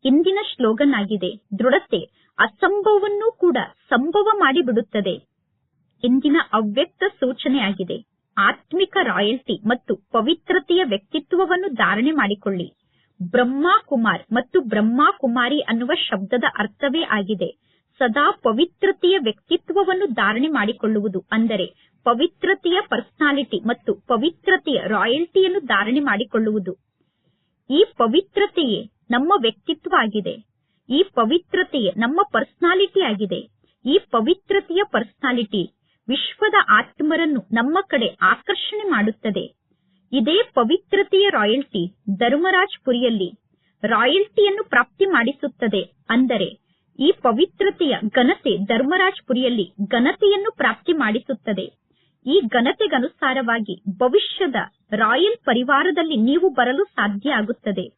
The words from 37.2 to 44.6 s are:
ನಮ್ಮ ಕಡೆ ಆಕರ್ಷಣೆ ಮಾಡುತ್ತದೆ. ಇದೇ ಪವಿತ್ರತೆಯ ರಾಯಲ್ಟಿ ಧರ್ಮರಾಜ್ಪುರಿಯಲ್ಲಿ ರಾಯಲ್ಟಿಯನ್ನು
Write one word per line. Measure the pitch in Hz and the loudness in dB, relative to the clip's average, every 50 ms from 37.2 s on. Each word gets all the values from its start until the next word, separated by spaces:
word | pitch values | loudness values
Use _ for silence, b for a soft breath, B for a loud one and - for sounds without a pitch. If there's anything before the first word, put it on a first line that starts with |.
| 339 320 294 240 - _ | 0 0 0 -4 -4 _
ನಮ್ಮ | 226 233 240 277 320 370 403 _ | -2 0 0 2 0 -2 -2 _
ಕಡೆ | 320 277 226 185 - _ | -2 -2 -2 -4 -4 _
ಆಕರ್ಷಣೆ | - 185 214 - - - 381 - - - 415 415 427 392 | 0 0 0 0 -2 -6 -6 -4 -4 -8 -6 -6 -4 -2
ಮಾಡುತ್ತದೆ. | 302 220 208 214 220 _ - 220 196 196 - - _ _ _ _ _ _ _ _ _ _ _ _ | 0 0 0 -2 -2 _ -6 -6 -4 -4 -8 -10 _ _ _ _ _ _ _ _ _ _ _ _
ಇದೇ | - 269 220 285 330 403 494 - _ | -2 0 0 2 2 2 0 0 _
ಪವಿತ್ರತೆಯ | 269 240 226 320 403 _ _ - 381 392 - - 381 403 403 | 0 2 2 0 -2 _ _ 0 0 0 2 2 2 4 4
ರಾಯಲ್ಟಿ | 339 240 208 208 220 277 277 _ - 202 170 180 _ _ _ 208 196 | 2 0 0 2 0 -2 -2 _ -4 -6 -6 -6 _ _ _ -6 -4
ಧರ್ಮರಾಜ್ಪುರಿಯಲ್ಲಿ | 185 240 240 269 294 339 381 381 359 381 381 - - _ 262 247 240 254 240 226 202 190 - - _ _ _ _ _ _ _ _ _ | 0 0 0 2 2 0 2 2 2 0 0 -4 -8 _ -2 0 0 0 0 0 -2 -4 -6 -8 _ _ _ _ _ _ _ _ _
ರಾಯಲ್ಟಿಯನ್ನು | - 208 233 208 233 240 302 381 415 427 _ - 403 403 392 415 | -4 -2 0 2 2 2 2 2 0 0 _ 2 2 2 2 -2